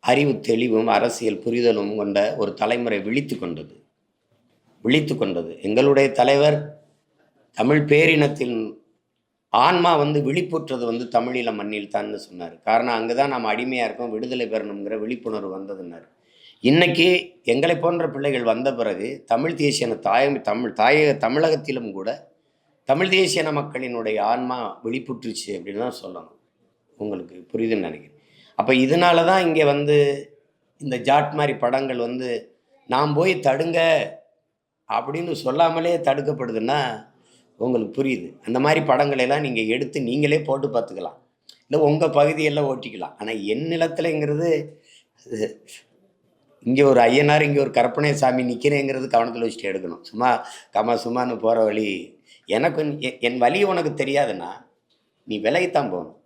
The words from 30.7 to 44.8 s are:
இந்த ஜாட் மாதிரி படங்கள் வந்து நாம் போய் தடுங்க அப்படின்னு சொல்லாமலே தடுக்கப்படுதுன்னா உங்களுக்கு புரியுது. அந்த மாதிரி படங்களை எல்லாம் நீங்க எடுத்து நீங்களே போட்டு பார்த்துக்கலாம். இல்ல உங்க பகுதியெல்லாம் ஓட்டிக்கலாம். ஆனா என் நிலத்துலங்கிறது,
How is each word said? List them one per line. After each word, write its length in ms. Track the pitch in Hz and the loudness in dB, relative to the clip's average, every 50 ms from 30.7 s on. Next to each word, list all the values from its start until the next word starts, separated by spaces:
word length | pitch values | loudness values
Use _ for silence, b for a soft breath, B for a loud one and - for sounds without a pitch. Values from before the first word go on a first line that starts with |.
| _ _ | _ _
இந்த 180 | 147 139 127 | -8 -6 -6
ஜாட் 360 | 120 113 131 135 147 147 147 | -2 2 4 4 4 4 2
மாதிரி 260 | 147 151 147 139 127 113 | -2 -2 0 0 0 0
படங்கள் 380 | - 120 127 131 139 135 127 | 0 0 0 0 -2 -2 -4
வந்து 600 | 120 117 120 127 127 127 123 120 - - - _ _ _ _ _ _ _ | -4 -4 -4 -4 -6 -4 -4 -6 -6 -6 -12 _ _ _ _ _ _ _
நாம் 280 | _ 123 131 147 151 147 | _ 0 0 2 2 2
போய் 200 | 147 170 190 185 | 2 2 2 0
தடுங்க 760 | 151 123 139 131 143 160 170 165 170 165 165 160 143 110 - - - _ _ _ _ _ _ _ _ _ _ _ _ _ _ | 2 2 0 2 2 0 0 0 2 4 4 4 2 0 -4 -8 -16 _ _ _ _ _ _ _ _ _ _ _ _ _ _
அப்படின்னு 440 | 107 113 123 135 147 165 175 175 | -4 -4 -4 -4 -6 -6 -4 -6
சொல்லாமலே 640 | 151 - - 127 131 151 170 165 165 165 160 170 175 | -6 -4 -4 -4 0 2 2 2 2 0 0 0 0
தடுக்கப்படுதுன்னா 1120 | 160 - 139 139 143 135 147 147 123 131 120 110 110 110 120 139 147 135 123 113 107 - _ _ b b b b b b b _ | 0 0 0 0 0 0 -4 -4 -4 -6 -4 -4 -4 -2 0 0 0 0 -2 -6 -8 -12 _ _ b b b b b b b _
உங்களுக்கு 460 | _ 110 127 127 117 110 95 - 131 | _ -2 0 0 0 -2 -4 -4 -4
புரியுது. 320 | 135 135 127 98 87 87 - - | -2 -2 -2 -4 -6 -12 -16 -14
அந்த 180 | _ 110 117 127 | _ -4 -2 2
மாதிரி 240 | 135 147 156 165 151 | 2 4 2 2 2
படங்களை 400 | 156 165 156 147 143 139 131 127 | 2 2 2 2 0 2 0 0
எல்லாம் 160 | 127 139 151 | 0 0 -2
நீங்க 200 | 147 135 123 113 | -2 -2 -2 -2
எடுத்து 400 | 110 107 113 127 143 127 - 151 | -2 -2 -2 -2 -4 -6 -6 -6
நீங்களே 420 | 131 117 123 143 151 143 147 156 | -4 -2 -2 0 0 2 0 0
போட்டு 260 | 147 151 135 135 135 127 | 0 -2 -4 -4 -4 -2
பார்த்துக்கலாம். 480 | - - - - 95 90 - 82 - _ _ _ _ _ b b b b b b | -2 -4 -4 -4 -10 -10 -12 -12 -12 _ _ _ _ _ b b b b b b
இல்ல 160 | 143 156 156 | 0 2 4
உங்க 260 | 147 151 156 160 160 | 4 4 2 0 2
பகுதியெல்லாம் 540 | - 143 147 151 156 151 156 151 143 151 147 | 4 4 4 4 2 2 0 0 0 0 -2
ஓட்டிக்கலாம். 500 | 135 131 123 - 120 107 95 87 - - _ | -2 -4 -6 -8 -14 -12 -10 -12 -12 -12 _
ஆனா 120 | 104 107 | -8 -8
என் 340 | 113 107 98 104 110 127 151 | -6 -6 -4 -4 -2 -2 -2
நிலத்துலங்கிறது, 1040 | 165 170 165 165 165 165 - 160 170 156 151 147 143 147 147 170 170 160 147 151 - - b | -4 0 0 0 -2 -2 -2 -2 -2 -2 -2 -2 -2 -2 -2 0 0 0 0 -2 -8 -16 b